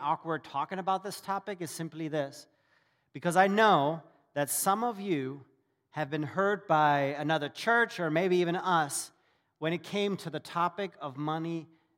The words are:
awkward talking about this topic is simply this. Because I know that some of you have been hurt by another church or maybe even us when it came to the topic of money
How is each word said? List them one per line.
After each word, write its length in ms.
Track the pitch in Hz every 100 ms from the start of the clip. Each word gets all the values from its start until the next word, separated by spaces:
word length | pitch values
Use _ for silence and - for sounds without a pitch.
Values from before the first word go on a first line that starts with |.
awkward 440 | 143 160 165 156
talking 340 | - 139 151 190
about 240 | 185 190
this 180 | 196 -
topic 400 | - 196 208 185
is 120 | 165
simply 340 | - 165 156 160
this. 400 | 151 139 131 - _ _ _ _ _ _
Because 220 | 139 175
I 140 | 175 196
know 520 | 202 220 165 143 160 - _ _
that 140 | 143 143
some 360 | - 196 208
of 160 | 240 202
you 440 | 196 151 131 143 - _ _ _ _
have 180 | 151 143
been 140 | 156
hurt 460 | 147 180 196 208 -
by 480 | 156 151 143 139 147
another 300 | 151 160 143
church 500 | - 226 233 233 -
or 100 | 160
maybe 280 | 160 185 180
even 180 | 170
us 560 | 175 175 170 143 - - _ _ _ _ -
when 140 | 156
it 100 | 170
came 340 | 170 202 202 185
to 120 | 165
the 100 | 147
topic 520 | - 175 175 175 196 -
of 160 | 143 131
money 500 | 151 160 165 165 160 _ _